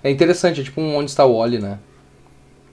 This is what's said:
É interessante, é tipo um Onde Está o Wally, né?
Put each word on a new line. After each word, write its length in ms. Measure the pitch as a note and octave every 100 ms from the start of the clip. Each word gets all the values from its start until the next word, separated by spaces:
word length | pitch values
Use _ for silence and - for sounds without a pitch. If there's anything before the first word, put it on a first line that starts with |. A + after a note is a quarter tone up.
É 60 | C#3
interessante, 520 | C#3 E3+ F3 F3+ D3+
é 20 |
tipo 180 | C3+ -
um 140 | D#3 D3
Onde 160 | C#3+
Está 140 | - C3+
o 120 | A2+
Wally, 220 | A#2+ A#2+
né? 180 | G2+ G2+ - _ _ _ _ _ _ _ _